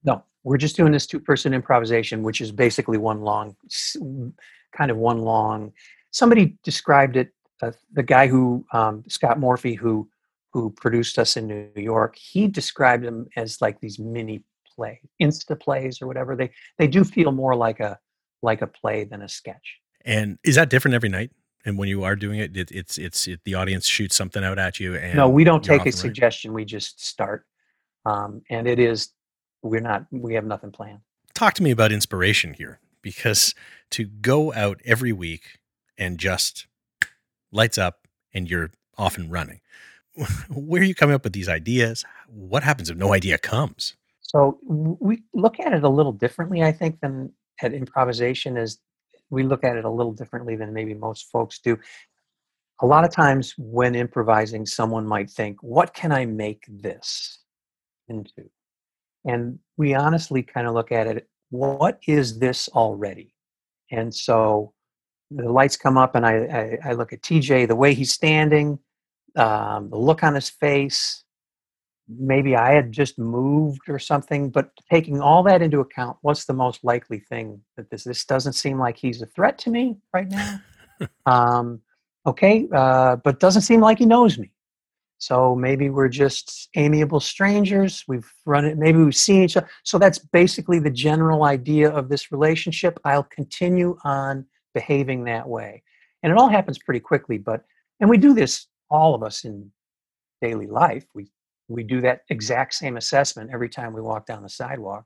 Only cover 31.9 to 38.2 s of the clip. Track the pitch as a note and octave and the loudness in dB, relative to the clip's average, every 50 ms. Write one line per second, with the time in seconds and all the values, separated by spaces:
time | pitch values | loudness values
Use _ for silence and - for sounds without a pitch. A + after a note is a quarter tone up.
31.9 | G#2+ G#2 - _ - F#2 F2+ G2+ G#2 - - E2 C#2+ - D2+ - - _ _ _ | 0 -2 -6 _ -4 -2 -2 0 0 -2 -4 -6 -10 -16 -18 -18 -18 _ _ _
32.9 | _ _ _ G2+ - - - A#2 G#2 - - - - - - - - _ _ _ | _ _ _ -18 -16 -6 -6 -2 0 0 0 0 -2 -8 -20 -20 -20 _ _ _
33.9 | - - A2 G2+ G#2+ G#2 G#2 B2 C3+ D3+ D#3 D#3 A#2+ A2+ G#2 G2+ G2 - _ A#2 | -8 -8 -8 -10 -10 -4 0 2 2 2 2 -2 -2 -4 -4 -4 -4 -8 _ -2
34.9 | A2+ A2+ B2+ A#2+ A2 F#2 F2+ E2 E2 D#2+ _ - - _ _ _ _ _ _ _ | -2 0 0 -4 -4 -4 -6 -10 -10 -12 _ -20 -20 _ _ _ _ _ _ _
35.9 | _ - G2 F#2 F2+ E2 - F#2+ F#2 - - - _ - - _ _ _ _ _ | _ -8 -6 -6 -6 -4 -2 -2 -2 -2 -4 -6 _ -10 -20 _ _ _ _ _
36.9 | _ _ - - _ _ _ _ _ _ _ _ - G#2+ A2+ A#2 - - F#2 F2+ | _ _ -10 -10 _ _ _ _ _ _ _ _ 2 2 2 2 2 -2 -2 -2
37.9 | - _ _ _ _ _ | -4 _ _ _ _ _